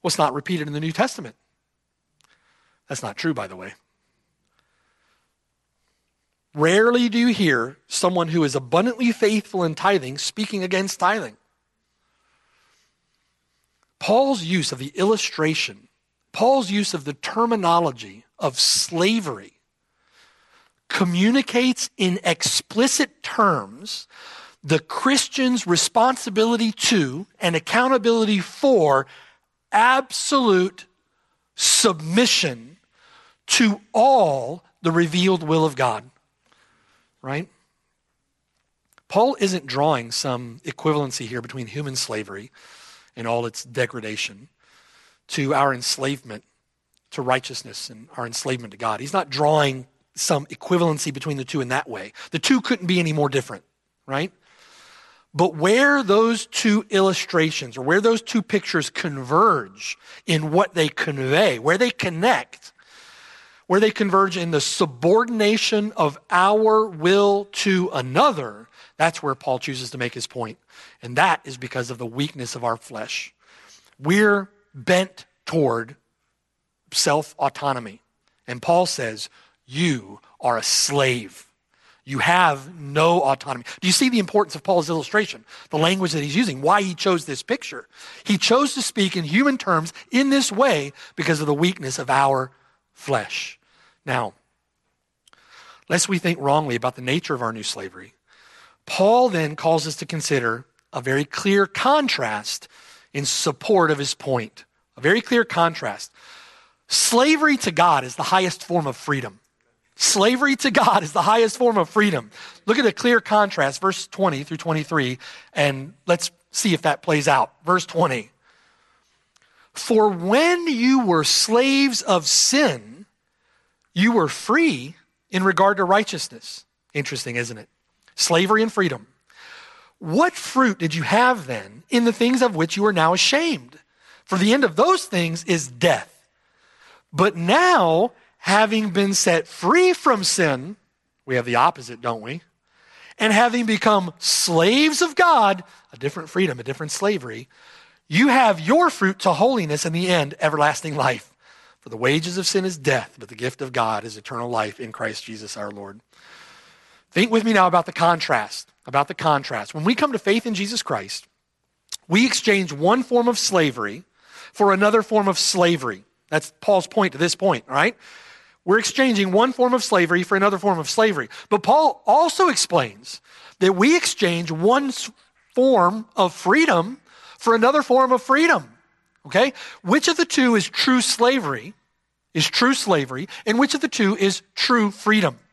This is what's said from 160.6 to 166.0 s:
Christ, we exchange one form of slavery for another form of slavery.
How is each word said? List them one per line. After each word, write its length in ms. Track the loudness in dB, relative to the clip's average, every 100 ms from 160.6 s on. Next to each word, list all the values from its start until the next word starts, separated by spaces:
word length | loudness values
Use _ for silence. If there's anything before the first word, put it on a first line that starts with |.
| -4 -6
Christ, 420 | -4 -6 -6 -14 _ _ _ _ _ _ _ -20 _
we 200 | 2 2
exchange 440 | 0 0 0 0
one 300 | -2 2 2
form 260 | 2 0 2
of 120 | 0
slavery 640 | 0 0 0 -2 -8 -8 -18 _ _ -20 -20
for 180 | 0 2
another 300 | 4 4 2
form 260 | 2 0 0
of 120 | 0
slavery. 640 | 0 2 2 2 -4 -8